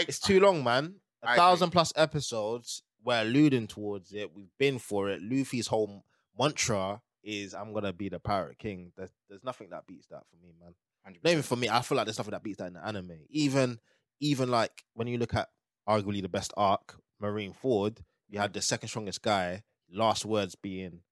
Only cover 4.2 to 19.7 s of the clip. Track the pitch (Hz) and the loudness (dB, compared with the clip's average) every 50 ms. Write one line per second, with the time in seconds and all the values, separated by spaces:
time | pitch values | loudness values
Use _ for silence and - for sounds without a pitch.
4.2 | 104 85 78 101 98 90 _ _ 135 139 135 123 - - 104 101 98 98 98 73 | -10 -10 -12 -18 -20 -20 _ _ 0 0 0 -2 -6 -4 -2 0 0 0 -2 -4
5.2 | 87 107 127 135 135 - - 120 107 - - 110 110 101 101 98 _ _ _ _ | -4 -4 -2 -2 -2 -2 -4 -4 -2 -2 0 0 -2 -2 -6 -16 _ _ _ _
6.2 | _ _ _ - 131 151 - - - - 110 98 95 98 101 104 _ _ _ _ | _ _ _ -2 0 0 0 -2 -2 -2 0 0 -2 -4 -6 -8 _ _ _ _
7.2 | _ 104 107 104 101 95 - 90 104 110 104 107 101 98 90 85 104 95 90 85 | _ -8 -8 -8 -8 -8 -10 -12 -12 -6 -6 -4 -4 -4 -6 -6 -8 -8 -8 -8
8.2 | - 104 101 98 85 69 64 _ - 110 98 90 90 87 _ - 92 90 _ _ | -4 -2 -2 -2 -2 -4 -10 _ -10 -10 -10 -10 -14 -20 _ -16 -18 -18 _ _
9.2 | _ _ 101 98 104 131 123 - 110 85 87 80 - - 95 76 - _ 85 69 | _ _ -20 -12 -12 -12 -12 -12 -16 -16 -16 -16 -16 -18 -20 -20 -20 _ -20 -20
10.2 | - _ _ 82 87 87 82 82 87 87 87 _ _ _ _ _ _ 98 95 - | -20 _ _ _ _ -20 -20 _ -20 -20 -20 _ _ _ _ _ _ -20 -20 -2
11.2 | - 165 175 156 131 - 127 120 123 107 107 120 123 - - 123 107 107 107 - | 2 2 2 2 0 -2 -2 -2 0 2 2 0 2 2 0 0 0 0 -4 -6
12.2 | 113 104 98 90 - 110 95 - 95 90 87 85 76 107 107 101 90 90 82 80 | -6 -6 -8 -8 -8 -10 -10 -8 -10 -12 -12 -10 -10 -8 -8 -8 -10 -10 -16 -18
13.2 | 73 _ 131 151 147 139 131 139 131 123 120 113 _ _ _ _ _ _ _ _ | -20 _ -4 0 0 2 2 2 2 0 -2 -8 _ _ _ _ _ _ _ _
14.2 | 143 147 143 127 131 123 123 117 110 - - - _ _ _ - 117 117 123 120 | -2 0 0 0 2 2 2 2 2 0 -2 -12 _ _ _ -8 -6 -4 -2 -2
15.2 | 117 - - 110 - - _ _ _ _ _ _ _ 101 107 107 98 101 101 101 | -2 0 0 -2 -2 -4 _ _ _ _ _ _ _ 0 0 2 2 0 -2 -4
16.2 | 92 92 90 101 - - - - 104 95 101 - - - - - _ _ _ _ | -4 -4 -4 -4 -4 -4 -2 2 2 4 4 2 -2 -10 -20 -20 _ _ _ _
17.2 | 104 104 104 107 104 95 92 - - 135 120 101 98 107 113 - - _ _ _ | -6 -6 -4 -4 -6 -8 -10 -4 -2 0 2 2 2 0 -2 -6 -18 _ _ _
18.2 | _ _ 101 101 101 101 90 104 - - 123 117 - 113 - 117 107 98 90 - | _ _ -4 -4 -4 -2 -2 -4 -2 -2 -2 -2 -4 -8 -8 -8 -8 -8 -10 -4
19.2 | - 113 104 98 92 87 90 101 - _ | 0 0 2 2 0 -2 -6 -8 -12 _